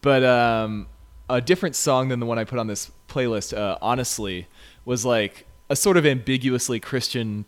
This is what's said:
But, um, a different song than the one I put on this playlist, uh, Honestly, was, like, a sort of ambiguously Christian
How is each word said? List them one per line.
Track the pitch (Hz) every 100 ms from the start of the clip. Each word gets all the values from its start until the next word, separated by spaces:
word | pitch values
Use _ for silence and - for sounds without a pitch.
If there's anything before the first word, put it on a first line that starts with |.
But, | 143 135
um, | 127 123 120 113 110 107 98 - - - -
a | 127
different | 120 190 180
song | 131 - 127 131
than | 123
the | 117
one | 113
I |
put | 110 123
on | 110
this | 101 - - -
playlist, | 135 123 110 - 110
uh, | 104 90
Honestly, | 107 123 123 - 101 92 87 - - -
was, | - 123
like, | 123 117 101 - - - -
a |
sort | 143 208 175
of | 151
ambiguously | 131 117 131 131 127 - 117
Christian | - 131 - 123 113 104